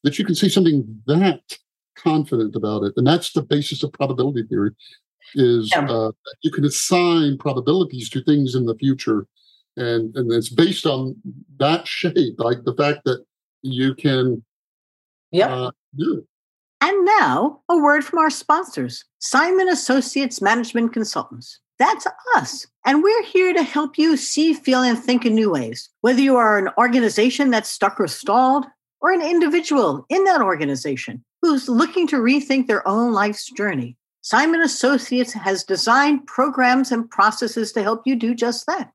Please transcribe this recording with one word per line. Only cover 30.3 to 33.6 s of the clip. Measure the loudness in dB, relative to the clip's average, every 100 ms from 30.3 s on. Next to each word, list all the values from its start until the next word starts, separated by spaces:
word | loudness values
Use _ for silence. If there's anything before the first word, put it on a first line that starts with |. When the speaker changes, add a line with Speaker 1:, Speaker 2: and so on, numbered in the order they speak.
| 2
Speaker 3:
organization | 2 0 -2 -4 -6 -8 -10 -14 _ _
who's | 0 0 0
looking | 0 2 0 0
to | 0
rethink | 2 0 0 -2 0
their | 0 0
own | 0 0
life's | 0 0 -4 -12
journey, | -6